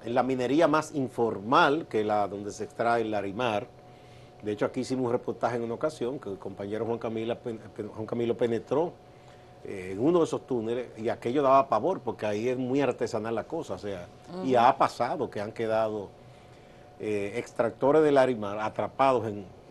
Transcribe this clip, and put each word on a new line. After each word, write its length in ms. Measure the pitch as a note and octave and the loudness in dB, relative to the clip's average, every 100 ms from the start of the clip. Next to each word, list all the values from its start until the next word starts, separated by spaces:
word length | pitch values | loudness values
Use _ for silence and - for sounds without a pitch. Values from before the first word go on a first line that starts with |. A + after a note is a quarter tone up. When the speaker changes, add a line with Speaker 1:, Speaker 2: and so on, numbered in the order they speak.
Speaker 1:
en 100 | A2+ | -2
la 80 | B2+ | 0
minería 460 | B2+ C3 B2 D3 D#3+ | 2 0 2 4 4
más 240 | D3+ D3+ | 4 0
informal, 920 | D3 C3 - A2+ G2+ G#2 D3+ D#3 D#3 D#3 | -4 -2 0 0 0 2 4 6 2 0
que 160 | A2 | -2
la 240 | G#2+ G#2+ G2+ | 2 0 0
donde 220 | G2+ G2+ | -4 -8
se 140 | G2 | -8
extrae 380 | G2+ - A#2 A#2 | -8 -2 0 2
el 80 | A2 | 0
larimar, 560 | G#2 G2+ G2 B2 G#2 G2+ - - - - - - - | -2 -4 -2 0 0 -4 -12 -20 -20 -20 -20 -20 -10
de 100 | G#2 | -6
hecho 140 | G#2 B2+ | -2 -2
aquí 140 | C3 | -2
hicimos 260 | A#2+ C3 B2 | -2 -2 0
un 60 | |
reportaje 440 | B2 B2 A2 A#2 A#2+ | 0 -2 -2 -2 0
en 60 | |
una 120 | A#2 | -4
ocasión, 440 | A#2 D#3 - A#2+ C#3+ | -4 -4 -2 -4 -4
que 100 | G2+ | -8
el 100 | F#2+ | -10
compañero 460 | G2+ G2 G2+ G#2+ | -10 -10 -6 -4
Juan 140 | A2+ A#2 | -4 -4
Camila 380 | A#2 A2+ A2+ A#2 | -4 -4 -4 -4
pen-, 200 | B2 A2 A2+ | -6 -10 -10
pen-, 140 | - G#2+ | -10 -10
Juan 160 | A2 A2 | -10 -6
Camilo 300 | A#2+ A#2 A#2 | -2 -2 0
penetró, 560 | A#2+ A2+ - C3+ E3+ - - - - - - - | 0 0 0 0 0 -6 -20 -20 -20 -20 -20 -16
eh, 260 | - G2 F#2 | -12 -10 -8
en 60 | F#2+ | 0
uno 200 | C#3+ F3 | 2 4
de 60 | D3+ | 2
esos 200 | B2+ - | -2 -4
túneles, 420 | B2 A2 A#2+ A#2 A2 | -4 -2 -4 -8 -6
y 100 | A2 | -4
aquello 340 | G#2 A#2+ C#3+ | -2 -2 2
daba 240 | C3+ C3+ C3+ | 6 6 6
pavor, 300 | A2 D3 F#3 | 2 2 -2
porque 260 | A#2 G2+ G#2+ | -4 -4 -2
ahí 240 | G#2 B2 | 0 0
es 80 | B2+ | -2
muy 240 | B2+ C#3 | 0 2
artesanal 520 | C3 A#2+ A#2+ A2+ A2 | 2 0 -2 -2 -4
la 100 | A2+ | -4
cosa, 300 | - E3 - | -4 -8 -8
o 40 | F2+ | -8
sea, 300 | G2+ F#2 F2 - - F3+ | -8 -10 -12 -18 -14 -6
y 60 | C3+ | 2
Speaker 2:
Ujú. 40 | B2 | 6
Speaker 1:
ha 180 | B2 - | 6 6
pasado 540 | C#3+ - B2 D#3 A2 | 2 2 -2 -2 -4
que 100 | A2 | -4
han 120 | G#2 | -6
quedado, 580 | A2+ A2 A2 A2 G#2+ F#2+ - - - - - - - - - | -4 0 0 0 -2 -8 -14 -20 -20 -20 -20 -20 -20 -20 -8
eh, 300 | G#2+ G#2 G2+ A#2 | -4 -2 -2 -6
extractores 640 | - - A#2 - C3 D3+ | -4 -2 -2 0 4 6
del 120 | D3+ | 6
larimar 440 | C#3 C3 A2+ G2+ G#2 | 6 4 2 -4 -4
atrapados 640 | G#2+ - G#2 - C3+ B2 A2 | -4 -2 -2 2 4 4 0
en, 200 | G#2 F2+ - - | -6 -12 -18 -16